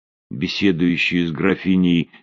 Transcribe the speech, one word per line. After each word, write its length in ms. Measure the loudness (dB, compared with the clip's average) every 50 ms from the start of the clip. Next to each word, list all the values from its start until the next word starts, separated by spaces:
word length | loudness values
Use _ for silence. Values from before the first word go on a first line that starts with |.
| _ _ _ _ _ -14
беседующую 1000 | -10 -6 -6 -6 -2 0 0 2 2 2 2 0 0 0 -2 -2 0 0 -2 -2
с 40 | -2
графиней 760 | -2 -2 -2 -2 0 0 0 2 2 4 4 2 2 0 -2 -8 -20